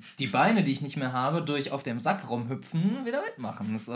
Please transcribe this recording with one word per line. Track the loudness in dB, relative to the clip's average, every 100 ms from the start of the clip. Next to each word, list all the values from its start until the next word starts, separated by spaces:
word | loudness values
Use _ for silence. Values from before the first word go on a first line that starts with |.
| -14 -6
die | 0
Beine, | 4 6 6
die | 4
ich | 2
nicht | -2 -2
mehr | -2
habe, | 0 2 0
durch | 0 -2 0
auf | -2
dem | -2 -2
Sack | 0 -2 -2
rumhüpfen, | -4 -2 -6 -4 2 2 2
wieder | -2 -2
mitmachen. | -2 -6 -8 -4 -4
Das | -4 -4